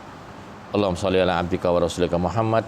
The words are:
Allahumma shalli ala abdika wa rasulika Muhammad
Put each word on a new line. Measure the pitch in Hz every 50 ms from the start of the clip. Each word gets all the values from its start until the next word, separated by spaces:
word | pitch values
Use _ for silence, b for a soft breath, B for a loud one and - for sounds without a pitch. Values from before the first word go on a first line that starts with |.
| - - - - - - - - - - - - - -
Allahumma | - 104 101 95 87
shalli | 85 - 95 92 92
ala | 90 90 90
abdika | 85 87 85 92 87 - 90
wa | 87 87 85
rasulika | 82 - 92 87 85 87
Muhammad | 87 87 87 92 113 113 110 110 113 107